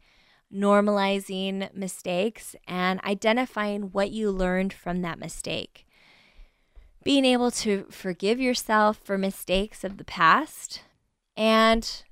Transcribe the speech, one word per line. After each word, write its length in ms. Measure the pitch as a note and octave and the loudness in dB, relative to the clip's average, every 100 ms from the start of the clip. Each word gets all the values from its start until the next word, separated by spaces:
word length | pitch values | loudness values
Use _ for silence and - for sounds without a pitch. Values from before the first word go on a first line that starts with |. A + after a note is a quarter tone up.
| _ _ _ _ _ | _ _ _ _ _
normalizing 1200 | G3 G3+ G3+ G#3 G3+ G3 G3 G3 F#3+ F#3+ G3 F#3+ | 0 4 4 4 2 0 -2 -4 -6 -4 -4 -6
mistakes, 840 | - F#3+ - F3+ F3 A3 - - - - | -8 -10 -8 -4 -2 -2 -4 -14 -18 -8
and 320 | F3+ F3+ F#3+ | -2 -2 -2
identifying 840 | - G3+ A3 A#3 B3+ G#3+ G#3 G#3 G3 | -4 0 2 2 0 -4 -4 -4 -4
what 180 | G3 G3+ | -2 -2
you 200 | G#3+ G#3 | -2 -2
learned 420 | F#3+ F3+ F#3 F#3+ | 0 0 0 -2
from 280 | - F3 F3+ | -4 -6 -4
that 180 | F3 - | -4 -6
mistake. 640 | D#3+ - - D#3+ - - _ _ _ _ _ - - _ _ - - _ | -10 -10 -8 -8 -10 -16 _ _ _ _ _ -20 -20 _ _ -20 -20 _
Being 220 | - C#4 C4 | 0 4 4
able 260 | B3 B3 | 4 2
to 340 | - A3 G3 - | 0 -2 -2 -4
forgive 500 | - F#3+ F3 G3 B3 | -10 -8 -2 -2 0
yourself 600 | B3+ B3 - G#3+ G#3+ A3 | 0 -2 0 4 4 0
for 140 | - G3 | -4 -2
mistakes 680 | G3 - - F#3+ G#3+ - | -2 -4 -2 -2 -2 -6
of 140 | G3 G3+ | -10 -10
the 60 | |
past 800 | - - E3 G#3 D#4 - - - - _ _ _ _ - | -10 2 6 6 2 -8 -16 -16 -18 _ _ _ _ -2
and 640 | A3 A3 A3 A3+ - - - | 2 6 6 4 0 -10 -16